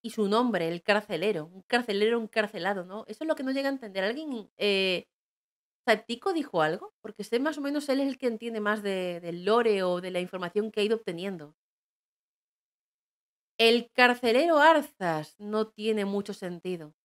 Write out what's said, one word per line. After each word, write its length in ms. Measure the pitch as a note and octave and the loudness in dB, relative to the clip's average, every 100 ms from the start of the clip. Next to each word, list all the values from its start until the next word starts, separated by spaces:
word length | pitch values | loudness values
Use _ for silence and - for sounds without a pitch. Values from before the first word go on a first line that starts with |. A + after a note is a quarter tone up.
Y 80 | A#3 | -8
su 160 | A3 G3 | -2 2
nombre, 400 | A3 B3 F#3+ E3 | 4 2 0 -2
el 140 | E3+ | -4
carcelero, 600 | - G#3 G#3 E3+ G3 F3+ D#3 | 0 0 0 -2 -2 -2 -6
un 160 | F#3 | -16
carcelero 580 | _ A#3+ A#3+ G3 G#3+ A#3 | _ -2 0 0 2 0
encarcelado, 640 | A3 A3 G#3 F#3+ F3+ G3+ F3+ | -2 -2 -2 -2 -2 -4 -6
¿no? 180 | G3+ - | -14 -14
Eso 160 | G#3+ | -10
es 40 | D#4+ | -4
lo 80 | D4+ | -2
que 80 | |
no 80 | C4 | -2
llega 160 | C4+ C#4 | -2 -2
a 40 | |
entender. 320 | C4+ A3 F#3+ | -4 -6 -4
¿Alguien, 460 | F#3+ C4 D#4 A#3+ F#3+ _ | -2 -4 -8 -10 -10 _
eh, 500 | G#3 G3 F#3+ F3+ - _ _ _ _ _ _ _ - | 0 2 2 0 -4 _ _ _ _ _ _ _ 2
Zaptico 460 | G#3+ - A#3 G4 | 2 0 -6 -2
dijo 280 | E4+ C#4+ F3+ | -2 -2 0
algo? 320 | D#3 F3 G4+ _ | 0 0 -10 _
Porque 220 | G#3+ - | -18 -14
sé 160 | G3+ A#3+ | -4 0
más 180 | D4 D4 | 0 -2
o 40 | |
menos 280 | C#4 D4 D4 | -4 -4 -2
él 120 | C4+ | 0
es 60 | C#4 | 0
el 100 | B3+ | -2
que 100 | B3 | -4
entiende 320 | A3 A#3 A3 | -4 -6 -4
más 240 | G#3 G#3+ | -2 -2
de, 360 | G3+ F#3+ F3+ E3+ | -2 -4 -4 -6
del 240 | F3 F3 F#3 | -8 -4 2
lore 380 | A3+ A#3 G3+ | 4 4 2
o 160 | F#3 F3+ | 2 -2
de 100 | F#3 | -2
la 80 | F3+ | -4
información 520 | F3+ F#3 F3 G#3 A3 | -4 -6 -4 -2 -2
que 100 | G#3+ | 0
ha 20 | |
ido 140 | G3+ A3 | 0 0
obteniendo. 580 | A3 E3+ F#3+ F3+ D3 _ _ _ _ _ _ _ _ _ _ _ _ _ _ _ _ _ _ _ _ - | -2 -6 -8 -8 -14 _ _ _ _ _ _ _ _ _ _ _ _ _ _ _ _ _ _ _ _ 2
El 320 | A3+ A#3+ A#3 | 4 4 0
carcelero 680 | - B3 A#3+ A#3+ A#3+ E4+ D#4 | 4 4 4 2 4 4 6
Arzas 760 | D4+ D#4 - _ F3+ D#3 D3+ _ | 6 6 0 _ -2 -2 -4 _
no 280 | G#3 G#3+ A3 | -6 -2 -4
tiene 380 | - G#3+ G#3+ G3 | -4 -2 0 0
mucho 280 | G3+ G3+ | -2 -4
sentido. 600 | G3 F#3 F3 F3+ F3 D3+ _ | -8 -10 -8 -8 -8 -10 _